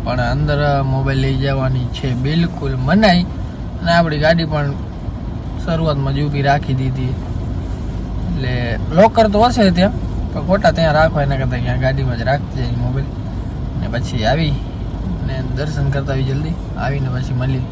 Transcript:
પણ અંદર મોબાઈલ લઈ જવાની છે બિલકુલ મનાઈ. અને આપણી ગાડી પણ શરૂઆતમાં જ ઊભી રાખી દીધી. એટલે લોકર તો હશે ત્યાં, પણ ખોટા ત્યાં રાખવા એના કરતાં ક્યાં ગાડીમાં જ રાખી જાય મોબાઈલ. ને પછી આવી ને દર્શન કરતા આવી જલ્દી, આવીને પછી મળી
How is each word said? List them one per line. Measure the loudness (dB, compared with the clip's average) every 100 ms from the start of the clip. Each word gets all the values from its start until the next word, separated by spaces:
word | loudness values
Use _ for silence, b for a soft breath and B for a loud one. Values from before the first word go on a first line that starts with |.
પણ | -2 0
અંદર | 0 2 2 2 2 2
મોબાઈલ | 2 0 0 0
લઈ | 0
જવાની | 0 0 0 0 0
છે | -2 -4 -2
બિલકુલ | -2 0 2 0 -2 -4 -2
મનાઈ. | 2 4 6 4 2 -4 -8 -8 -10 -4
અને | 2
આપણી | 4 4 2
ગાડી | 4 4
પણ | 2 0 -2 -4 -8 -8 -8 -6 -8 -8 -8 -6
શરૂઆતમાં | -2 0 2 0 0
જ | 0
ઊભી | 0 2
રાખી | 4 2 2
દીધી. | 0 0 0 -2
એટલે | -4 -4 -4 -4 -4 -4 -4 -4 -6 -4 -4 -2 -2 0 0 -2 -2 2
લોકર | 6 6 6 4
તો | 4
હશે | 4 4 4
ત્યાં, | 4 2 0 -4 -4 -4
પણ | -4 0
ખોટા | 2 4
ત્યાં | 4 2
રાખવા | 4 4 2
એના | 0 0
કરતાં | 0 -2
ક્યાં | -2 0
ગાડીમાં | 0 0 -2 -2
જ |
રાખી | 0 -2 -2 -4
જાય | -2
મોબાઈલ. | -2 -2 -2 -4 -6 -6 -6 -6 -6 -6 -4
ને | -4 -4
પછી | -2 0
આવી | 2 2 2 0 -4 -6 -6 -4 -4 -4 -4
ને | -4 -4 -4
દર્શન | -2 0 0
કરતા | 0 -2
આવી | -2
જલ્દી, | 0 -2 -2 -4 -6 -4
આવીને | -2 -2 -2
પછી | -2 -2
મળી | -2 0 -2 -4